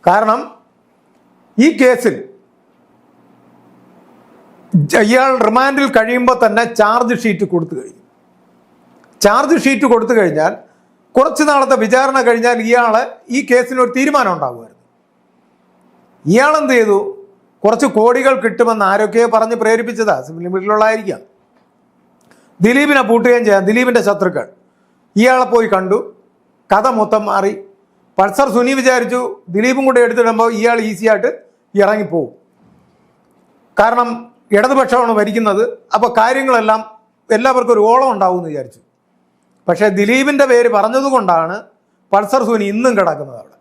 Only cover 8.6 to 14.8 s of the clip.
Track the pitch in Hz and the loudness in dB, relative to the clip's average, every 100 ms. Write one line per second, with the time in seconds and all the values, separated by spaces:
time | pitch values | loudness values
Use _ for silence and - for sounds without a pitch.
8.6 | _ _ _ _ _ _ 202 226 277 311 | _ _ _ _ _ _ 0 2 2 0
9.6 | 269 247 269 233 233 233 180 151 160 202 | 0 0 2 2 2 0 0 0 -2 -4
10.6 | - _ _ _ _ - 285 - 302 285 | -18 _ _ _ _ 0 0 0 0 2
11.6 | 269 254 214 254 269 269 240 240 240 240 | 2 0 2 2 2 0 0 0 0 -2
12.6 | 220 240 233 220 262 - - 240 226 247 | 0 2 2 0 -2 -12 -6 -6 0 0
13.6 | 240 254 240 254 285 285 220 165 135 120 | 0 -2 -2 0 0 0 0 -2 -6 -8
14.6 | 113 _ | -20 _